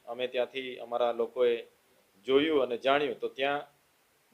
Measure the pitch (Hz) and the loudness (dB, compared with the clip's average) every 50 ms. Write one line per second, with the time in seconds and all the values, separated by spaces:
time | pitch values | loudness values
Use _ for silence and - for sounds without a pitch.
0 | - 120 120 123 127 123 127 127 120 - - 135 131 127 123 - 117 117 120 120 | -14 -12 -8 -6 -6 -4 -2 -2 -4 -4 -4 -8 -10 -10 -10 -12 -10 -6 -2 0
1 | 120 120 117 117 117 113 - 127 123 120 117 117 - - _ _ _ _ _ _ | 0 0 0 0 -4 -2 0 2 2 2 2 0 -4 -12 _ _ _ _ _ _
2 | _ _ _ _ - 127 135 139 147 160 156 139 127 123 120 110 113 131 139 147 | _ _ _ _ 0 2 4 4 4 4 2 2 2 0 -2 0 2 2 4 4
3 | 151 135 110 - 120 113 - - 135 143 143 147 147 - _ _ _ _ _ _ | 2 -2 -4 -6 -8 -8 -6 -4 -2 -2 -2 -4 -6 -10 _ _ _ _ _ _
4 | _ _ _ _ _ _ | _ _ _ _ _ _